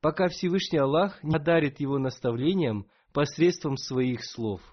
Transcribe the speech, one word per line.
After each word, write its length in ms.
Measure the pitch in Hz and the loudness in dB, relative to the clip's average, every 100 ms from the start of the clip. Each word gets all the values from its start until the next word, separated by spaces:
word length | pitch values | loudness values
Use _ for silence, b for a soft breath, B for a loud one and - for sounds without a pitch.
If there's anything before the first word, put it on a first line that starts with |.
пока 280 | 156 156 180 | -2 0 -2
Всевышний 500 | 165 180 185 185 160 | 0 0 0 0 2
Аллах 440 | 135 151 196 - | 2 2 0 -2
не 100 | 147 | -2
одарит 460 | 160 147 165 147 139 | 0 4 4 2 -2
его 180 | 143 139 | -2 0
наставлением 880 | 131 - 127 117 139 190 151 107 98 b b | -2 -2 -2 0 0 0 0 -2 -6 b b
посредством 640 | - 147 - 170 175 156 135 | -2 -2 2 2 2 -4 -4
своих 480 | - 127 127 120 | -4 -2 0 -2
слов. 380 | - - 110 95 - | -8 -6 -4 -6 -10